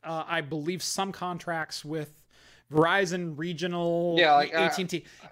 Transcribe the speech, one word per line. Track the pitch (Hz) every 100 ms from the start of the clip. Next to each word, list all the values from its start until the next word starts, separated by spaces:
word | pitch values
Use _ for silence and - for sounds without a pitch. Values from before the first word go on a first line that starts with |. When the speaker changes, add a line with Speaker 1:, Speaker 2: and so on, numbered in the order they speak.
Speaker 1:
uh, | 160 160 156
I | 165
believe, | 147 156 151 180
some | - - 196
contracts | 185 180 175 - 165 156 -
with | 147 156 151 - _ _ - _ -
Verizon, | 151 165 190 190 180 170 147
regional, | 170 165 175 175 170 170 175 170
Speaker 2:
Yeah, | 160
like, | 143 147
uh, | 160 165
Speaker 1:
A | 160
T |
and | 180
T. | 170 - - -